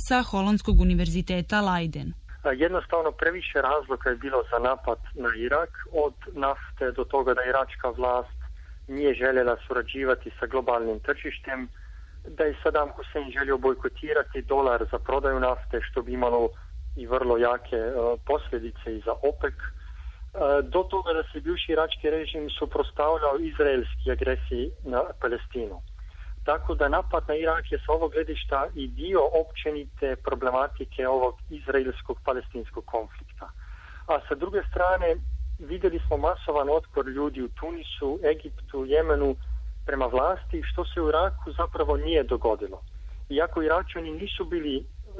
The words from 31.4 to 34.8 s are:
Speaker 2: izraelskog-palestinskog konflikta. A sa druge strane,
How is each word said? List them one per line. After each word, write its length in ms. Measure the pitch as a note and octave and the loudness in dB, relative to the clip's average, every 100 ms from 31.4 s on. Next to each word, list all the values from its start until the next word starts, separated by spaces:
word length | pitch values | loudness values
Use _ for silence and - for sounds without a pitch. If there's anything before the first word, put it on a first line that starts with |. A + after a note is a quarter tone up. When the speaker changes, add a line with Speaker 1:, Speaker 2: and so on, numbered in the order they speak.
| - | -10
Speaker 2:
izraelskog-palestinskog 1300 | D3+ - C3+ B2+ - - B2+ - B2+ - B2 A2 A#2 | -8 0 2 2 -4 -6 -4 -2 -2 -4 -10 -10 -10
konflikta. 600 | - A2+ A2 - - - - - - - - - - | -4 -4 -4 -10 -16 -14 -16 -14 -16 -16 -16 -8 0
A 80 | D3 - | 0 0
sa 60 | |
druge 260 | C#3+ F3 G3+ - | -4 -2 -2 -2
strane, 460 | F3 | 2